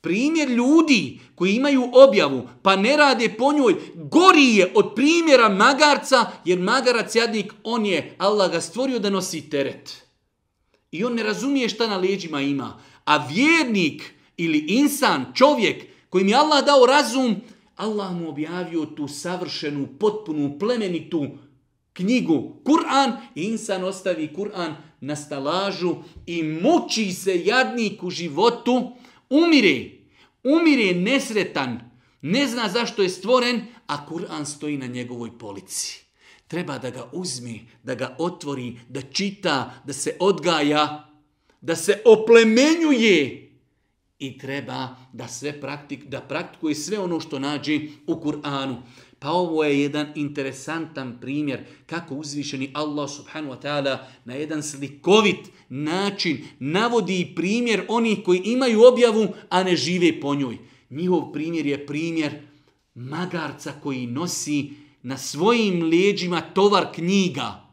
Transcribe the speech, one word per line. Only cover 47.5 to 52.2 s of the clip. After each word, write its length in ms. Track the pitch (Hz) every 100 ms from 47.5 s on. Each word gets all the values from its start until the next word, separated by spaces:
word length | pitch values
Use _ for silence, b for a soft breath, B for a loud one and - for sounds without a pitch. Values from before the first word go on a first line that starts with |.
| 143 139 151 151 B -
u 80 | 156
Kur'anu. 600 | 147 147 147 139 135 120 B B B _
Pa 120 | 139
ovo 320 | 175 175 160
je 180 | 151 143
jedan 260 | 143 151 147 151
interesantan 1040 | 147 147 135 127 - 160 156 - 127 120
primjer 420 | - 143 147 120 B B _
kako 300 | 165 170
uzvišeni 560 | 135